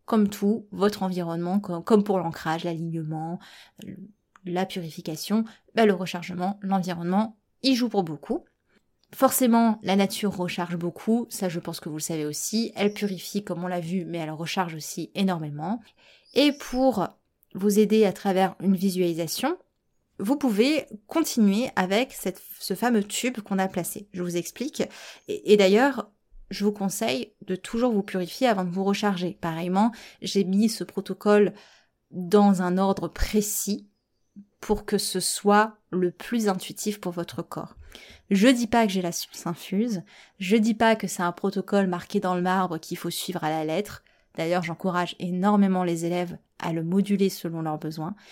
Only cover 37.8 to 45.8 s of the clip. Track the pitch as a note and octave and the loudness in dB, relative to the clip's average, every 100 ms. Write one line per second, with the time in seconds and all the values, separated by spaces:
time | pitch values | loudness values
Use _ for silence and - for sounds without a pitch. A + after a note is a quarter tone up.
37.8 | - - - - - G3 A#3+ A#3+ A#3 A#3 | -20 -20 -20 -14 0 6 6 6 4 2
38.8 | A3 F#3 F3 - - - E3+ E3 - F#3+ | 4 0 -2 -6 -10 -10 -8 -8 -4 -2
39.8 | A#3+ F#3 - - - - F#3 A3+ A3 A3 | 0 -2 -8 -20 -20 -10 2 2 4 4
40.8 | A3+ A3 F#3 - F3 F3 G3 F#3+ F#3 G3+ | 4 2 -2 -2 -4 -2 -2 -2 0 2
41.8 | F#3+ F3 - G3+ F#3 F3+ F3+ F#3+ F#3 E3 | 2 -2 -2 -2 0 0 2 2 0 -4
42.8 | - D#3 E3+ - - F3 D#3 D#3+ D#3 E3+ | -8 -6 -6 -6 -6 -4 -2 -2 -2 -2
43.8 | G3+ - _ _ _ - E3 F3+ E3 E3 | -4 -10 _ _ _ -6 0 0 -2 -4
44.8 | F#3+ F3 E3+ - F3 F3+ G3+ G#3 G3 F#3 | -2 0 -2 -4 -4 0 4 6 6 4